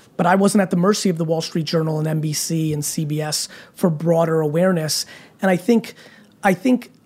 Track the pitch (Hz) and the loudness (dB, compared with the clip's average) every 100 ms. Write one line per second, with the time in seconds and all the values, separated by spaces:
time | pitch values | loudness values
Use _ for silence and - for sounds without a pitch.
0 | _ - 170 196 196 214 185 180 185 214 | _ -2 2 4 4 2 2 2 2 2
1 | 196 165 160 165 160 175 151 170 160 156 | 0 -2 -2 -2 -4 -6 -2 -2 -2 -2
2 | 156 156 151 147 - 165 160 151 143 - | -2 -2 -2 -4 -4 -2 -2 -4 -4 -4
3 | 151 151 151 156 - - - - 190 151 | -4 -4 -4 -6 -8 -14 -20 -2 -2 0
4 | 165 165 165 160 156 160 185 175 156 - | 0 2 2 0 0 2 2 2 -2 -4
5 | - - - _ 190 180 - 233 - - | -6 -14 -20 _ 0 0 2 2 0 -10
6 | - - _ _ 202 190 254 247 - _ | -20 -20 _ _ 0 2 2 0 -2 _